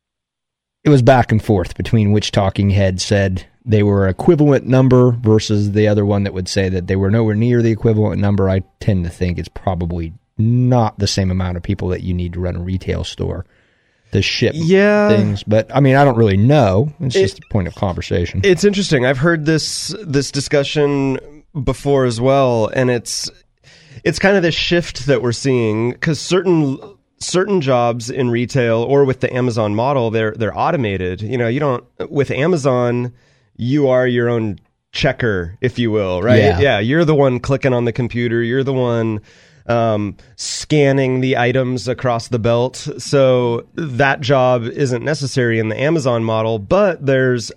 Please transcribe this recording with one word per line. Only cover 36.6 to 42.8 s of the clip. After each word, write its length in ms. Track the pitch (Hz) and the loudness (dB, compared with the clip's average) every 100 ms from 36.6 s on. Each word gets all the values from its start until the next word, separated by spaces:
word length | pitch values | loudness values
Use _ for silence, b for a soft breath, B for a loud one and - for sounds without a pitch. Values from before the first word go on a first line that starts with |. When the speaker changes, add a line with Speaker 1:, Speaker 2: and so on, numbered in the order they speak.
| 143 107 | 2 0
Speaker 2:
you're 260 | 110 156 | 0 2
the 100 | 156 | 2
one 240 | 147 139 120 | 2 2 0
clicking 340 | - 135 135 | -2 -2 0
on 120 | 123 | 0
the 80 | 120 | -2
computer. 480 | 113 120 120 120 117 | -2 -4 -4 -2 -2
You're 220 | 117 131 | -2 -2
the 100 | 135 | -2
one, 480 | 131 123 117 110 107 b b b b - | -2 0 0 -2 -4 b b b b -4
um, 500 | 117 113 107 101 - b - | 0 0 -2 -4 -10 b -14
scanning 840 | - - - 151 139 135 131 127 | -12 -10 -2 2 4 2 0 0
the 160 | 131 123 | 0 0
items 500 | 120 127 127 127 123 | 0 0 -2 -4 -6
across 420 | 117 127 117 - | -4 -4 -4 -4
the 100 | 120 | -2
belt. 480 | 113 120 127 - | 0 0 -2 -6